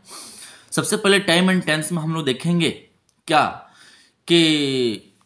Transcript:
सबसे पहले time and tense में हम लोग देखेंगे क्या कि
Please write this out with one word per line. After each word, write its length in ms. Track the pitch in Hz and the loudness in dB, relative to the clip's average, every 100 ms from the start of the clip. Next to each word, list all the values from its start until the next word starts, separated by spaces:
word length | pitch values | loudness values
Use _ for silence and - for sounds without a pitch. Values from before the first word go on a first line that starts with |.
| - - - - - - _ | -18 -20 -18 -20 -20 -20 _
सबसे 260 | - 240 208 | -4 -2 -2
पहले 220 | 196 196 | 2 2
time 300 | 190 170 185 | 2 2 2
and 160 | 185 165 | 2 0
tense 240 | 156 156 | -2 -4
में 100 | 170 | -4
हम 120 | 156 | -4
लोग 120 | 160 147 | -4 -2
देखेंगे 440 | - 170 175 151 - - _ _ _ - | -2 -2 0 0 -4 -12 _ _ _ 0
क्या 160 | 151 113 - - _ - - _ _ - | 2 2 -2 -16 _ -20 -20 _ _ 2
कि 840 | 170 160 151 139 131 120 101 - _ | 4 4 2 0 0 -2 -4 -10 _